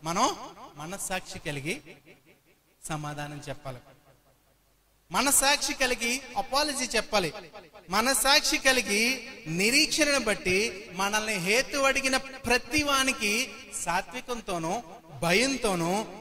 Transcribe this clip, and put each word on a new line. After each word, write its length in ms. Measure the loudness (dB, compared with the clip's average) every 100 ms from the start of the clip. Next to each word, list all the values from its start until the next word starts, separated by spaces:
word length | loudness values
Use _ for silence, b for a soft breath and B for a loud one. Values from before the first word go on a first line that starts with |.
మనం 340 | -2 2 2 0 -10 -16 -20 -14
మనస్సాక్షి 600 | -12 -8 -4 -6 -6 -10
కలిగి 420 | -6 -6 -6 -8 -10 -20 -20 -20 _ _ _ _ _ _ -10
సమాధానం 540 | -8 -6 -8 -10 -10 -10
చెప్పాలి, 300 | -10 -10 -14 -16 -20 _ _ _ _ _ _ _ _ _ _ _
మనస్సాక్షి 640 | 2 4 4 4 2 0
కలిగి 480 | 0 0 0 -2 -2 -4 -6
అపాలజీ 480 | -2 0 0 -2
చెప్పాలి, 480 | -2 -2 0 0 0 -6 -16 -20 -20 -20 -4
మనస్సాక్షి 680 | 0 2 2 6 4 4 2
కలిగి 720 | 4 4 2 2 2 0 -6 -14 -6
నిరీక్షణను 760 | 2 4 4 4 4 2 2
బట్టి 680 | 2 0 2 2 0 -4 -12
మనల్ని 400 | -2 0 0 0
హేతు 440 | -2 2 2 2 2
అడిగిన 400 | 2 2 2 0
ప్రతి 680 | -2 -8 0 0 2 0
వానికి 680 | 2 2 2 0 0 0 -2 -6 -12 -8
సాత్వికంతోనూ 1000 | -2 -2 -2 -10 -8 -8 -4 -4 -2 -4 -6 -18 -18 -4
భయంతోనూ 840 | 2 4 4 2 0 0 2 0 -2 -10